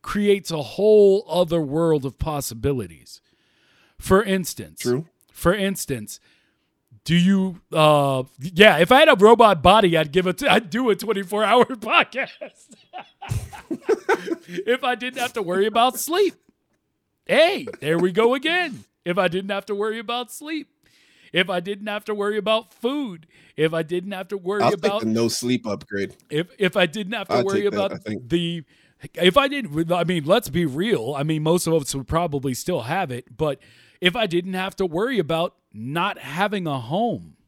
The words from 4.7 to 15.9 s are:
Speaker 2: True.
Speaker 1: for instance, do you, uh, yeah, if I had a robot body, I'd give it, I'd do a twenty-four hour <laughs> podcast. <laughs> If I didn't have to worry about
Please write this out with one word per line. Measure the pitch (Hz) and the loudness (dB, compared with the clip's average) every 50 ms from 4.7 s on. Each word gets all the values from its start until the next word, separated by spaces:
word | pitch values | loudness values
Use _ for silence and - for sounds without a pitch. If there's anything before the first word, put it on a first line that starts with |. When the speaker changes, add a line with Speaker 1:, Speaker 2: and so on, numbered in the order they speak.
| 80 - | -16 -6
Speaker 2:
True. | - 120 123 135 160 _ _ _ _ _ | -2 -2 -2 -2 -4 _ _ _ _ _
Speaker 1:
for | _ - - 170 190 | _ 0 0 0 2
instance, | 214 190 196 196 - - - 135 113 107 - - - _ _ _ _ _ _ _ _ _ _ _ _ _ _ _ 107 _ | 2 0 -2 -4 -6 -6 -8 -8 -8 -8 -14 -16 -20 _ _ _ _ _ _ _ _ _ _ _ _ _ _ _ _ _
do | - 165 | 0 2
you, | 175 175 190 196 190 190 190 170 - _ _ - | 4 4 4 4 2 0 -2 -6 -12 _ _ 2
uh, | 165 156 151 151 147 143 139 135 131 131 139 _ - | 4 4 6 6 4 2 0 0 -2 -4 -6 _ -12
yeah, | 127 185 180 160 208 214 165 | -12 -8 6 8 8 8 8
if | 147 175 - | 6 4 6
I | 254 269 | 6 6
had | 320 311 | 8 6
a | 277 | 6
robot | 185 196 214 233 214 233 214 196 156 131 | 8 8 8 8 8 8 6 6 6 6
body, | 175 202 220 214 180 165 | 6 6 8 6 4 2
I'd | 160 156 147 | 2 0 2
give | 139 185 180 | 0 0 0
it, | 185 180 - 285 | 0 -2 -2 2
I'd | 269 - - 233 165 | 2 2 2 2 -2
do | 139 233 262 240 | -4 -2 0 0
a | 196 | 0
twenty-four | - 233 220 214 196 196 175 208 208 214 | -2 -2 -4 -4 -4 -4 -4 -2 -2 2
hour | 196 226 254 233 | 4 4 4 4
<laughs> | |
podcast. | - 262 220 202 214 311 339 262 - - 247 254 - - _ 294 - _ _ - _ 247 _ _ _ - 370 - _ _ _ - | 2 -2 -10 -6 0 0 0 0 0 -4 -10 -10 -10 -12 _ -18 -18 _ _ -20 _ -20 _ _ _ -20 -20 -20 _ _ _ -10
<laughs> | - - - - - - - - _ - - - - 427 - - - 466 - 180 - 330 - - - | -8 -8 -8 -8 -10 -18 -20 -10 _ -12 -8 -2 -2 -2 -2 0 -2 -2 -2 -2 -8 -8 -10 -10 -12
If | 175 175 - 214 247 254 - | -12 -8 -2 -2 -2 -2 0
I | 254 247 | -4 -4
didn't | 214 247 254 254 262 | -4 -6 -8 -6 -6
have | 240 247 - | -6 -4 -4
to | 233 | -6
worry | 196 165 180 190 202 | -6 -2 0 0 0
about | 220 214 233 233 254 | 2 4 4 2 4